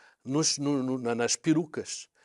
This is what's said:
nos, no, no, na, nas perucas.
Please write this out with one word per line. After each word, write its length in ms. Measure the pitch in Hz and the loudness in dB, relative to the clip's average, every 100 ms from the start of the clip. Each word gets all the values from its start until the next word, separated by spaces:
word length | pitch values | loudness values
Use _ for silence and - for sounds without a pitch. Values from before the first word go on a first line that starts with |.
| - _ | -20 _
nos, 340 | 127 143 156 - | -4 0 0 0
no, 240 | 143 143 | 0 0
no, 140 | 127 131 | 0 -2
na, 160 | 117 117 | 0 0
nas 200 | 120 - | 0 0
perucas. 720 | 170 156 160 - 98 - - _ | 2 2 2 -6 -8 -12 -14 _